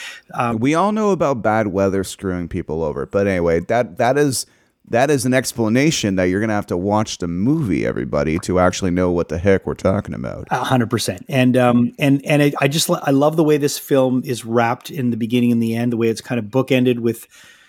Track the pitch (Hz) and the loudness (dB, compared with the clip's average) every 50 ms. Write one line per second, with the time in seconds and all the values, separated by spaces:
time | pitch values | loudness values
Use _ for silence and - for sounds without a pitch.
0 | - - - - _ - - - 123 120 117 110 120 139 156 165 190 208 208 214 | -16 -16 -16 -18 _ -10 -4 -4 -2 -2 0 0 0 0 2 2 0 0 0 0
1 | 214 208 190 156 170 143 139 113 95 110 107 110 110 104 85 98 98 98 92 98 | 0 0 0 2 0 0 0 0 0 0 0 2 0 0 0 0 0 2 0 0
2 | 92 - - - - 95 90 87 87 80 - 90 80 - 76 80 82 76 69 69 | -4 -4 -8 -8 -6 -4 -4 -4 -6 -6 -6 -8 -6 -4 -4 -4 -4 -4 -4 -6
3 | 67 - - 98 101 101 95 90 85 85 82 85 87 - 113 120 123 101 87 - | -6 -2 0 0 2 2 0 2 2 2 2 0 0 0 0 -2 -2 -2 -2 0
4 | 117 120 135 143 147 143 127 - - _ _ _ _ _ _ _ _ - 110 117 | 0 2 4 2 2 2 0 -4 -8 _ _ _ _ _ _ _ _ -2 2 2
5 | 135 151 151 131 - 127 127 131 127 - - - 117 107 113 127 143 165 151 - | 4 4 2 2 2 2 0 0 0 -2 -2 -2 0 2 2 2 2 2 0 0
6 | - 104 95 92 92 90 90 101 110 110 107 104 98 - 98 87 92 101 104 107 | -2 0 0 2 2 2 2 0 0 0 -2 -2 -2 -2 -4 -2 0 0 0 0
7 | 107 - - - - 87 85 90 101 127 151 165 143 98 82 64 55 58 - 58 | 0 -2 -6 -8 -6 -6 -4 -2 0 0 0 0 0 0 0 0 0 -2 -4 -4
8 | 64 65 - 73 71 78 78 87 - - 90 90 90 92 90 - 98 90 85 87 | -4 -2 -2 -2 0 0 -2 -2 -2 0 2 4 4 2 2 0 -4 -2 0 0
9 | 92 90 87 87 82 - 76 82 85 101 98 85 - - 69 - - 95 95 104 | 0 2 0 0 -2 -2 -4 -2 2 2 2 2 0 -4 -6 -2 -2 0 0 0
10 | 98 - - 53 62 57 - - - - - 131 131 - 135 127 113 101 120 110 | -4 -6 -8 -8 -8 -8 -8 -10 -8 -6 -4 -4 -2 0 0 0 0 0 -2 -4
11 | - - 95 - - - 147 131 127 127 123 127 123 123 120 120 120 120 - - | -4 -4 -8 -10 -8 -2 0 2 2 4 4 4 4 4 4 2 2 0 -2 0
12 | 151 139 139 139 - - 151 147 147 143 143 - 143 139 143 165 - - - - | 2 2 2 2 2 0 2 4 4 2 2 0 0 0 0 0 -2 -2 -2 -2
13 | - 143 139 135 147 151 156 165 160 151 151 147 143 139 - - - - 147 135 | 0 0 2 4 2 2 2 2 2 2 2 2 0 -2 -4 -4 -4 0 2 2
14 | 131 131 127 127 135 143 123 107 110 113 113 120 120 117 123 - - - 185 156 | 2 2 0 -2 -2 -4 -8 -8 -4 -2 0 2 2 2 0 -4 -8 -12 -8 -4
15 | 123 120 117 110 117 110 123 123 120 120 120 117 117 113 113 117 120 123 120 110 | -2 -2 -2 -2 -2 0 0 2 2 2 2 2 0 0 -2 -2 -2 -2 0 0
16 | 117 113 110 110 - - 123 117 107 101 - 131 131 - 135 127 127 127 123 120 | 0 0 0 -2 -6 -6 -6 -6 -4 -2 -2 -2 0 2 2 2 4 2 2 0
17 | 113 117 113 - - _ - - - - - _ _ | 0 -2 -2 -4 -8 _ -20 -20 -20 -20 -20 _ _